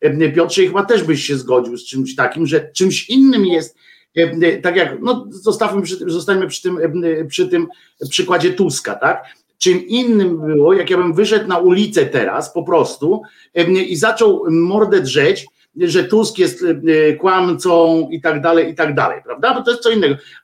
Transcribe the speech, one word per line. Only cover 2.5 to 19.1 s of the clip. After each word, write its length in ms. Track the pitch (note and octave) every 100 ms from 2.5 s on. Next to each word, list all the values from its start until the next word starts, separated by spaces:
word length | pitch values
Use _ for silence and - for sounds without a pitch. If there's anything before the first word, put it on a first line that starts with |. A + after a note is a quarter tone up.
| A#3 - -
czymś 340 | F#3+ - -
innym 360 | C4 C4+ A#3+ F#3+
jest, 320 | E3 D3+ _ _ _ _ E3
e, 420 | E3 D#3+ F#3 -
tak 180 | F3+ F3+
jak, 220 | E3 -
no, 260 | D#3 D#3+ -
zostawmy 520 | - A3 G#3 G#3+ G3
przy, 160 | E3+ F3+ F3+
zostańmy 400 | E3+ F3 F#3+ F3+
przy 140 | -
tym, 160 | F#3 F3+ D#3+ E3+
e, 220 | E3+ D#3 D3+
przy 220 | F#3 F3+
tym 200 | F3 E3 - _ - C3+
przykładzie 440 | - F3+ F3+ F3
Tuska, 420 | F3+ E3+ - A2 G2+
tak? 280 | C#3 F3+ - - _ -
Czym 300 | F#3 F3+ -
innym 540 | A#3+ B3 G#3+ F#3 D#3+
było, 320 | D#3 D3+ D3+
jak 160 | F#3+ E3+
ja 80 | F3+
bym 160 | F3
wyszedł 340 | D#3+ G#3 G#3+ G#3+
na 100 | F3
ulicę 480 | F3+ F#3 G#3+ - -
teraz 480 | C3 F#2+ A#2 -
po 100 | E3+
prostu, 580 | D#3 E3+ B2+ - D3+ G#3+ - _ _
e, 180 | E3+ E3+
i 240 | F#3+ F#3 E3
zaczął 480 | G#3+ A3 A3 F#3 E3+
mordę 520 | E3 F3 G#3 G#3 G3
drzeć, 440 | C3+ D3 D3 G3 - _ _ -
że 280 | F3 E3+
Tusk 340 | E3+ G#3+ G#3+ -
jest, 260 | E3+ -
e, 500 | F3+ D3 D#3+ D#3 D3+
kłamcą 920 | D3+ F#3 F#3 F3+ D#3 F3+ E3+ E3 E3 D3
i 100 | E3
tak 200 | E3 D3+
dalej, 300 | E3 E3 D#3
i 40 | -
tak 200 | D#3 C#3
dalej, 260 | -